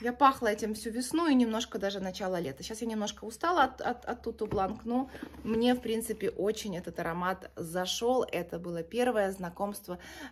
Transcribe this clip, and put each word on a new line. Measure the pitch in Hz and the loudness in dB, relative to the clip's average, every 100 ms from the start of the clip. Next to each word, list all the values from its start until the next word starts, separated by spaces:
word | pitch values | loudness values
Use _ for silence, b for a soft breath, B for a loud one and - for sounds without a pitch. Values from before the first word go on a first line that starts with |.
Я | 226 | -2
пахла | 240 277 262 226 | 6 6 6 2
этим | 214 220 | 0 -2
всю | 214 226 | -4 -4
весну | 226 254 311 339 | -4 0 2 6
и | 262 | 6
немножко | 226 220 226 220 | 6 2 -2 -2
даже | 196 196 | -2 -2
начало | 190 185 190 180 | -4 -2 -2 0
лета. | 135 139 | -2 -6
Сейчас | 180 220 | -8 -4
я | 233 | -2
немножко | 214 208 - | -2 -2 -4
устала | 208 - 226 349 | -10 -4 2 4
от, | 254 - | 4 2
от, | - 240 - | -4 -2 -4
от | 240 | -6
Туту | 233 226 208 | -6 -4 -2
Бланк, | 208 190 214 | 0 0 -2
но | 226 247 262 B B B | -2 0 -2 B B B
мне, | 214 220 240 247 | -2 2 4 4
в | |
принципе, | 226 226 226 214 - | 2 -2 -2 -2 -4
очень | - 196 214 214 175 | 0 0 0 -4 -6
этот | 180 175 | -6 -6
аромат | 170 170 180 185 - - | -4 -2 -2 -2 -6 -10
зашёл. | 165 180 180 - 233 254 | -4 -2 -2 0 2 4
Это | - 175 170 170 | 2 0 -2 -6
было | 175 170 | -4 -6
первое | 165 226 247 220 196 | -4 0 2 4 2
знакомство, | 190 175 175 202 202 - 180 B B 277 | 0 -6 -4 -4 -4 -8 -10 B B -12